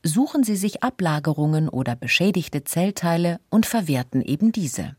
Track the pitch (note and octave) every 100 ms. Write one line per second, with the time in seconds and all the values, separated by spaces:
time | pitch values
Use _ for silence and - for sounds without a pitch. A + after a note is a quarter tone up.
0 | E3+ E3 D4 D4+ A3 G3+ G#3 - B3+ -
1 | F3 D3+ D3 D3+ D3+ D#3 D#3 B2+ B2+ A#2+
2 | A#2+ - F#3 F#3 D3+ D3 - E3 F#3+ G3
3 | E3+ E3+ F3 E3+ _ G#3+ A3 A#3 E3 C3
4 | B2+ C3 - C#3+ A3+ A3 D3+ - D#2